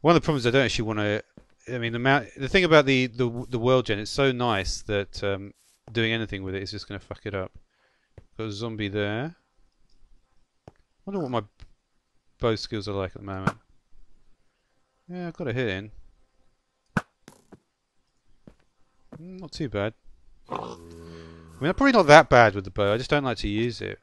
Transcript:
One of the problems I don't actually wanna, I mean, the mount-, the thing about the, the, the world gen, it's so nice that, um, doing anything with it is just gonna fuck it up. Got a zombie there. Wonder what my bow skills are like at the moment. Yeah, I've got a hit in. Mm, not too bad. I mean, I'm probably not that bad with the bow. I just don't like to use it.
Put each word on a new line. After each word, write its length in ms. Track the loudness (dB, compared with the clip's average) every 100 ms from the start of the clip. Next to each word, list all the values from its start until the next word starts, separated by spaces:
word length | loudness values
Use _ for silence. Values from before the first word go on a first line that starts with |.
One 120 | 4
of 80 | 4
the 20 |
problems 220 | 2 0 2
I 40 |
don't 140 | 2
actually 200 | 2 -2
wanna, 380 | -4 -2 -2 -2 -6 -20 -20 _ -12
I 100 | -6
mean, 140 | -6
the 60 | -2
mount-, 300 | 2 2 0 -10
the 120 | 0
thing 140 | 2
about 220 | 6 6 6
the, 200 | 2 2
the, 380 | -2 -4 -4 -6
the 80 | -2
world 280 | 2 2 2
gen, 120 | -4
it's 120 | -4
so 200 | 0 0
nice 500 | 2 0 0 -2 -6
that, 400 | -4 -4 -4 -6
um, 280 | -4 -4 -8 -20 _ _ -8
doing 220 | -2 0
anything 300 | -2 -4 -8
with 120 | -8
it 80 | -8
is 80 | -8
just 160 | -12 -12
gonna 140 | -14
fuck 260 | -12 -12 -8
it 80 |
up. 240 | -8 -8 -14 _ _ _ _ _ -20 _ -12
Got 60 |
a 80 | -10
zombie 360 | -8 -8 -6 -6
there. 460 | -2 -4 -4 -6 -10 _ _ _ _ _ _ -20 -20 _ _ _ _ -20 _ _ _
Wonder 160 | -8 -6
what 100 | -2
my 120 | -4 -6 _ -20 _ _ _ _ _ _ _
bow 160 | -2
skills 340 | -2 -4 -8 -6
are 40 |
like 240 | -6 -6 -8
at 40 |
the 60 | -12
moment. 320 | -6 -6 -6 _ _ _ -20 -20 -20 -20 -20 _ _ _ _ _ _ _
Yeah, 180 | -12 -10
I've 80 | -8
got 120 | -6
a 40 |
hit 160 | -4 -2
in. 220 | -4 -8 -18 -20 _ _ _ _ _ _ _ _ -8 -8 _ -20 -20 _ -20 _ _ _ _ _ _ _ -20 -20 _ _ _ _ _ _ -20
Mm, 220 | -18 -16
not 120 | -16
too 160 | -8 -6
bad. 260 | -4 -4 -6 -20 -20 -20 -20 -12
I 280 | -10 -10 -14 -18 -20 -18 -18 -18 -20 -20 -6
mean, 80 | -4
I'm 60 |
probably 180 | 2 4
not 140 | 6 10
that 240 | 10 10
bad 240 | 8 6
with 100 | 4
the 60 | -6
bow. 240 | 0 0
I 20 | 0
just 140 | 0
don't 140 | -2
like 140 | -2 -4
to 100 | -4
use 320 | -2 -4 -6
it. 180 | -10 -12